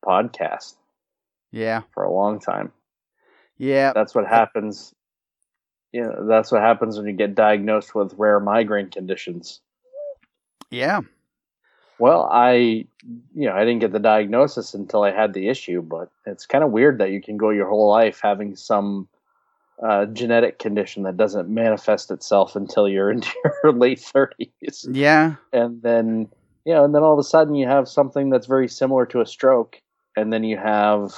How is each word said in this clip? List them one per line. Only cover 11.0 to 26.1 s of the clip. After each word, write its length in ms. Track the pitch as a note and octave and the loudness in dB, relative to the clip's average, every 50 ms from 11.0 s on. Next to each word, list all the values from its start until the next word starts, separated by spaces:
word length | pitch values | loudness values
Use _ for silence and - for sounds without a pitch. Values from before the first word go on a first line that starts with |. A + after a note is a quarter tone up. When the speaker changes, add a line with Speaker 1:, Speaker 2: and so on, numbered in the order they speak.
| B2+ - _ _ _ _ _ _ _ _ _ _ _ _ _ _ _ _ _ _ | -4 -8 _ _ _ _ _ _ _ _ _ _ _ _ _ _ _ _ _ _
Speaker 1:
Well, 280 | A#2 B2+ D#3+ E3+ - - | 4 4 6 4 2 2
I, 240 | E2 A#2+ A#2+ B2 B2 B2 B2 A#2 A2+ A2+ - - _ _ _ B2 A#2 A#2+ A#2+ _ _ | 4 4 6 6 6 4 4 2 0 -2 -6 -10 _ _ _ -20 -20 -20 _ _ _
you 120 | D#3 D3 A#2+ | -6 -4 -2
know, 60 | F#2+ | 0
I 60 | F#2+ | 0
didn't 200 | G#2+ A#2 A#2+ A#2 | 0 2 2 0
get 120 | A2 G#2+ | -2 -2
the 80 | F#2 G#2+ | -2 0
diagnosis 760 | G#2 A2 G#2+ A2 G#2+ G2+ G#2+ A#2+ C#3 C#3 - - G#2 - - | 2 4 4 4 2 0 2 2 2 2 0 -8 -12 -10 -12
until 300 | G2+ G2+ F2+ - G#2+ G#2 | -14 -12 -4 -2 0 0
I 80 | G2+ | 0
had 220 | F#2+ G2+ A2 G#2 F#2+ | 2 0 -2 -2 -2
the 140 | G2 F#2+ G#2 | -4 -4 -4
issue, 320 | C3 B2+ - - F2 F2+ E2+ | -4 -4 -6 -6 -6 -6 -6
but 260 | D#2+ D#2+ E2 F2 - _ _ _ | -8 -10 -12 -12 -14 _ _ _
it's 220 | G#2+ G2 - - _ | -16 -14 -14 -10 _
kinda 180 | - C3+ D#3 | 0 2 2
weird 320 | D3 A2 A2 B2+ D3 C#3 A#2 | 2 2 4 4 4 4 2
that 140 | G2 F#2+ | -2 -2
you 100 | F#2+ G2+ | -2 -6
can 160 | G2 - G#2+ G#2 | -8 -10 -6 -2
go 140 | G#2+ G#2+ | 0 0
your 180 | G#2+ G#2 G2 F#2 | 0 0 0 0
whole 200 | G#2 G#2 G#2+ G#2 | 0 2 4 4
life 280 | G#2 G#2 A#2 A2 F#2+ - - | 4 4 4 2 0 -2 -2
having 320 | G#2+ G#2 G2 G#2 G#2 G2 | -2 -2 -2 -4 -10 -12
some, 520 | - - - A2+ G#2 G2+ G2+ G2+ G2 F#2 _ _ _ _ _ _ _ _ _ _ _ _ _ _ _ A#2 | -14 -6 -2 -2 -2 -2 -2 -6 -8 -10 _ _ _ _ _ _ _ _ _ _ _ _ _ _ _ -2
uh, 220 | A2 G#2+ G2+ G2+ G#2 | 0 0 0 0 -2
genetic 500 | A2 G#2+ A#2+ A#2 A#2 A#2 A2+ - - _ | -4 -8 -4 0 2 2 2 2 -2 _
condition 440 | - A2+ G#2 G#2 G2 - - G#2 G2 | -8 -6 -4 -4 -4 -6 -6 -8 -8
that 140 | F#2+ F#2 F2+ | -8 -2 -2
doesn't 300 | G#2+ G#2 G2 G2+ F2 F2 | -2 -2 -2 -4 -6 -6
manifest 600 | G#2+ A2+ A2+ A2+ A2 G2+ - - G#2+ F#2+ - - | -4 -2 0 0 -2 -2 0 -2 -2 -2 -2 -10
itself 440 | G2+ E2+ - - G#2+ G2+ F#2+ - - | -12 -12 -6 -2 0 0 0 0 -2
until 320 | G#2 G2 F#2+ - - G#2 G2+ | -10 -10 -6 0 0 0 0
you're 220 | G2 F#2+ G2 G2+ | 2 0 0 0
<laughs> 0 | |
into 200 | G#2 B2 A2+ - - - - D3+ D5 C#5+ - | -2 -4 -6 -8 -10 -4 -4 -4 -4 2 2
your 80 | D3+ C#3+ | 2 4
late 260 | A#2+ B2 B2 C3 B2+ | 4 2 2 2 -2
thirties. 880 | - - - C#3 C#3 - - _ A2+ - _ _ - C3+ C3 - - B2+ | -10 -4 0 0 0 0 -2 _ -14 -14 _ _ -14 -14 -14 -12 -14 -10
Speaker 2:
Yeah. 440 | B2+ C3 C#3+ D3 D#3 D#3 D#3 E3 D#3 - _ _ - | -4 0 2 4 4 4 4 2 -2 -6 _ _ 0
Speaker 1:
And 280 | B2 A#2 A#2+ A#2+ A#2 A2+ | 0 0 0 -4 -6 -2
then, 460 | A#2 A#2 A#2 A2+ A2+ | 0 2 2 2 0